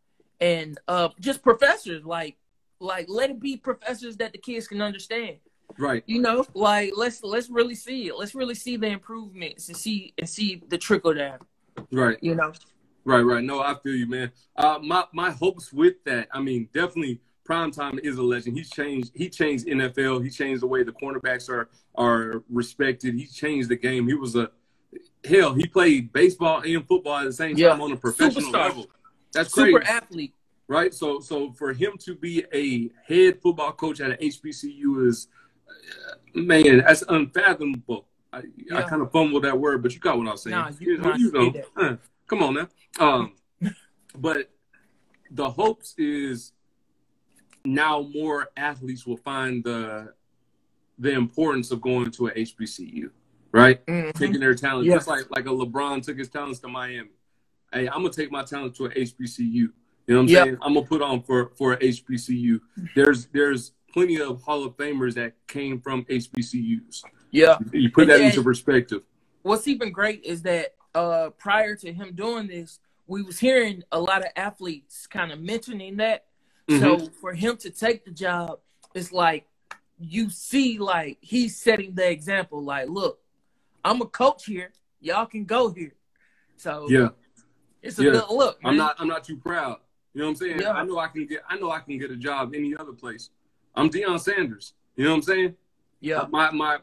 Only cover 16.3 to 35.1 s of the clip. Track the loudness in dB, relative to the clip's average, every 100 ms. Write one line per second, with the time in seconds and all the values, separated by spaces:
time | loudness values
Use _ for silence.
16.3 | -6 -4 -4 -4 -4 -4 -4 -6 -8 _
17.3 | _ -6 -4 -4 -6 -8 -4 -4 -2 0
18.3 | 0 -4 -8 -8 -8 -6 -6 -6 -6 -6
19.3 | -2 0 0 -2 -2 -2 0 0 0 -4
20.3 | -4 -4 -2 0 0 0 -4 -8 -6 -4
21.3 | -4 -4 -6 -6 _ _ 0 2 2 0
22.3 | -8 -4 -4 -2 -2 -2 -2 -4 -6 -8
23.3 | -6 -4 -2 -2 -2 -2 0 0 -2 -2
24.3 | -2 -2 _ _ _ _ -20 _ _ 4
25.3 | 6 6 2 0 4 4 4 2 4 4
26.3 | 4 0 0 -2 -2 0 0 0 -4 -4
27.3 | -4 -2 6 8 8 0 -4 -2 4 4
28.3 | 2 0 0 0 -2 -12 _ _ _ _
29.3 | -2 2 6 8 8 6 -2 -4 -10 -12
30.3 | _ _ _ -2 0 0 0 -4 -4 -4
31.3 | -6 -6 -6 -6 -2 -4 -4 -14 -10 -6
32.3 | -6 -4 -4 -2 -2 -4 -8 2 6 6
33.3 | 6 0 0 -2 -4 -6 -4 -6 -4 -4
34.3 | -6 -12 -12 -12 -4 -2 2 2